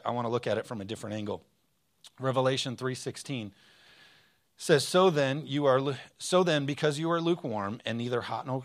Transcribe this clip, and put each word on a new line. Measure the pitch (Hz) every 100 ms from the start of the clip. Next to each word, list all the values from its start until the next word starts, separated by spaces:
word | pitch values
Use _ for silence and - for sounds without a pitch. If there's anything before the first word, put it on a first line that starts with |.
I | 117
wanna | 120 117
look | 117 120
at | 104
it | -
from | 113
a |
different | 98 110 107 107
angle. | 104 98 _ _ _ _ _ _ - -
Revelation | 131 127 131 135 139 117
three | 127
sixteen | 127 135 - - 131 104 - _ _ _ - - _ _ _ _ -
says, | - 151 -
"So | 185 190
then | 147 135 143 131
you | 139 139
are | 131
lu-, | 139 127 - -
so | - 180
then, | 175 151 139
because | 139 151 143
you | 165
are | 170
lukewarm | 165 170 139 107 98 117
and | - 117
neither | 120 120
hot | - - 135
nor, | 131